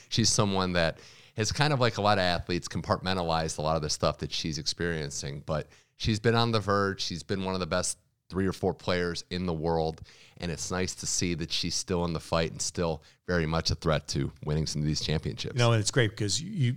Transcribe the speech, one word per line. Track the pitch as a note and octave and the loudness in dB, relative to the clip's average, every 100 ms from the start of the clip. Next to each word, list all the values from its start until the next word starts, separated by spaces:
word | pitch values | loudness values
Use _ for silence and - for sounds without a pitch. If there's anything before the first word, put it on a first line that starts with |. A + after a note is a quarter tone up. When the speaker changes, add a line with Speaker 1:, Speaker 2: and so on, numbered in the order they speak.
| - | -4
Speaker 1:
She's | - A2 | 0 2
someone | - G#2 F#2+ F#2 | 4 2 2 2
that | F2 D#2+ C#2+ - - - - | 4 2 0 -10 -20 -12 -4
has | G#2+ | -2
kind | - D3 | 0 2
of, | C#3 | 2
like | A#2+ G#2+ | 2 2
a | |
lot | G2+ G2+ | 4 4
of | |
athletes, | F2+ E2+ - F2 - | 4 2 0 -2 -2
compartmentalized | - D#2 F#2 F2+ F#2 E2+ D#2+ D#2+ - | -4 0 0 0 -2 0 0 0 -2
a | |
lot | D2+ D#2+ | 0 0
of | |
the | D2+ | 0
stuff | - E2 D2+ | 0 0 0
that | D2 | -4
she's | - F2 D2+ | -4 -4 -4
experiencing, | D2+ - E2+ D#2+ C#2+ - D2 C#2+ C#2+ | -4 -4 -2 -2 -4 -6 -8 -8 -4
but | D2+ D2 - _ - | -4 -4 -14 _ -6
she's | - G#2+ | 0 2
been | A#2 A2+ | 4 4
on | A#2 | 4
the | A2+ | 2
verge. | G2 G2+ G2 F#2+ | 2 2 2 0
She's | - F2 | -4 -6
been | - G2 F#2+ | -4 -4 -2
one | |
of | F#2 | -2
the | F2 | 0
best | F2+ F2+ - _ _ - | 0 -2 -6 _ _ -8
three | F2 F#2+ | 0 0
or | |
four | E2+ F#2+ | 2 0
players | E2 - F2+ F2 E2+ - | 0 0 0 0 -2 -6
in | F2+ F2+ | -4 -2
the | |
world, | E2 E2 E2 D#2+ D#2+ - - - - | -2 0 0 0 -4 -12 -20 -20 -10
and | F2 | -6
it's | D2+ - | -6 -4
nice | F#2 F#2 - | -2 -2 -4
to | - | -4
see | - F#2 E2 | -2 0 -2
that | E2 | -2
she's | - F2 - | -2 -2 -4
still | - F2+ | -2 0
in | E2+ | 0
the | D#2+ | -2
fight | - E2 E2 | -2 0 0
and | - | -2
still | - - E2+ D#2+ - _ - | -6 -2 -2 -4 -8 _ 0
very | F2+ D#2 | 2 2
much | D#2+ D#2+ | 2 0
a | E2 | 0
threat | E2 D2+ - | 2 2 0
to | D2+ C#2 - | -2 -2 -4
winning | D2+ D2+ D2+ | -2 -2 0
some | D2 | 0
of | D2+ | 0
these | D2+ | 0
championships. | - D#2 - - - B2 | 0 -2 -2 -6 -4 2
Speaker 2:
You | |
know, | A#2+ | 4
and | A2+ | 4
it's | G#2 | 2
great | - A2 | 2 2
because | - G#2+ F#2+ | 0 -2 -2
you, | E3 G#3+ B2 | -2 0 0